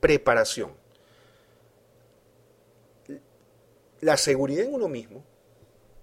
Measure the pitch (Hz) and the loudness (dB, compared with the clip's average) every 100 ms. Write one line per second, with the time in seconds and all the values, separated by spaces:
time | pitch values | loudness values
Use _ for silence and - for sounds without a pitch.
0 | 156 143 - 117 110 - 85 - _ _ | 2 4 4 2 2 -4 -10 -14 _ _
1 | _ _ _ _ _ _ _ _ _ _ | _ _ _ _ _ _ _ _ _ _
2 | _ _ _ _ _ _ _ _ _ _ | _ _ _ _ _ _ _ _ _ _
3 | - 277 _ _ _ _ _ _ _ _ | -20 -20 _ _ _ _ _ _ _ _
4 | 156 143 147 135 135 151 247 277 190 127 | 0 2 2 0 0 -2 -4 -4 -4 -6
5 | 110 107 - _ _ _ _ _ _ - | -12 -20 -20 _ _ _ _ _ _ -20